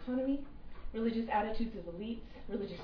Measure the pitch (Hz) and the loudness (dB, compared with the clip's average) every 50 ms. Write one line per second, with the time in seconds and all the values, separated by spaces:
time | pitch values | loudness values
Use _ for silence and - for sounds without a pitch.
0 | - 247 254 262 262 269 277 285 - - - - - - - - - - 220 226 | -2 0 2 2 4 4 2 2 0 -4 -8 -8 -8 -8 -6 -2 -4 -2 0 4
1 | 226 226 226 226 226 - 220 208 214 220 - - 226 - - 185 170 170 170 185 | 2 4 4 2 2 4 4 2 4 4 4 2 2 2 0 -4 -6 -6 -6 -4
2 | 214 233 233 - - - - - - 196 202 208 196 175 175 - | -4 -4 -4 -4 -6 -10 -10 -8 -6 -2 -2 0 -2 -2 -4 -8